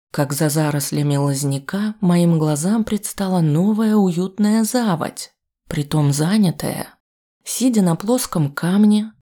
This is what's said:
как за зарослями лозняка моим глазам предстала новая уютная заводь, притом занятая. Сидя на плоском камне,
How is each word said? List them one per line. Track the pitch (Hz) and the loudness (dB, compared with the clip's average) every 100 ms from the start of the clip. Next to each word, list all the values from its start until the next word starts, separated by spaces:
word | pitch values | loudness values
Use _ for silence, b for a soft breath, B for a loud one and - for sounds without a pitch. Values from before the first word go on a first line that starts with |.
| _ | _
как | - 139 | -4 -4
за | 143 156 | 0 0
зарослями | 151 156 147 143 147 147 143 | 0 0 -2 -4 -2 0 0
лозняка | 143 139 143 139 139 196 214 214 | 0 0 -2 -4 -6 -4 -4 -2
моим | 180 175 170 165 | 2 4 4 2
глазам | 156 147 175 226 | 2 0 0 0
предстала | 220 208 - - 190 185 | 0 -4 -6 -6 -2 0
новая | 160 147 196 214 220 214 | 2 2 2 2 2 2
уютная | 190 170 185 - 208 220 | 2 0 -4 -2 0 2
заводь, | 220 254 233 160 - - - _ _ _ _ | 0 0 -2 -2 -4 -8 -16 _ _ _ _
притом | 151 147 156 147 | -6 -2 0 2
занятая. | 143 156 220 190 - - - - - _ _ _ _ | 2 0 2 2 0 -6 -8 -10 -16 _ _ _ _
Сидя | - - 247 226 | -12 -4 0 2
на | 180 165 | 2 0
плоском | 202 254 - 180 143 | 0 -2 -2 -2 -2
камне, | 143 165 196 208 208 220 - | -2 -2 4 4 4 0 -10